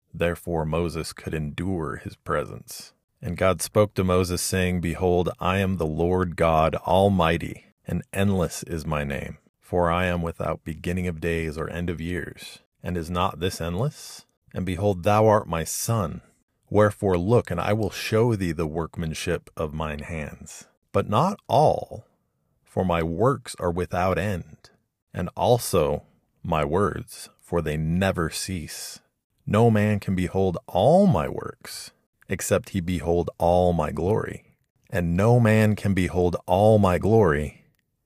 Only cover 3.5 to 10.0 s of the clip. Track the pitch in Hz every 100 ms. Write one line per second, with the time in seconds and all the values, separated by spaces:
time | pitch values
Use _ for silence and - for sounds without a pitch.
3.5 | 87 - 107 107 - 92 92 92 87 -
4.5 | 95 92 90 82 78 90 87 85 - 85
5.5 | 95 95 92 80 76 85 92 90 80 82
6.5 | 80 80 82 - 90 101 95 82 82 -
7.5 | - - _ - 87 - 98 98 95 80
8.5 | - - 82 78 76 73 69 - - _
9.5 | _ _ 92 85 85